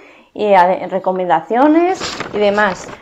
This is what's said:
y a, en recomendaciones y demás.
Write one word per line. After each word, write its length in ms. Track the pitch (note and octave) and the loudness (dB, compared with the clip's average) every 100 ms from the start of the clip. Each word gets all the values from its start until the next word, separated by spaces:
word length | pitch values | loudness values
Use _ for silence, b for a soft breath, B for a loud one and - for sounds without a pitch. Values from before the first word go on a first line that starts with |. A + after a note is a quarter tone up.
| B B B | B B B
y 200 | - G#3 | -6 2
a, 180 | G3 F3+ | 4 4
en 180 | F#3 F3+ | 0 -4
recomendaciones 1120 | F#3 F#3 F#3 F3+ E3 - A3+ D4 D#4 F4 F#4 - - - | -4 -2 -2 0 -2 0 2 4 4 2 -2 -8 -10 -8
y 60 | G#3 | -2
demás. 500 | G#3 G3+ G#3 F3+ - - | 0 2 0 -4 -12 -12